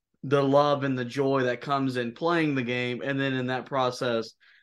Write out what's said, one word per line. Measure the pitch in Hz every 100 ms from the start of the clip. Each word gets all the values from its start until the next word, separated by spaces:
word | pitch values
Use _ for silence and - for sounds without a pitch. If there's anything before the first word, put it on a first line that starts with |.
| _ _ 139
the | 143
love | 139 139 147 143
and | 139 127
the |
joy | 120 127 135 135
that | 127 120
comes | 143 139 135 123
in | 120
playing | 113 165 170 156 135
the |
game. | 117 123 123 123
And | 139 139
then | 135
in | 131 127
that | 127 113
process, | 139 127 127 127 113 110 - - -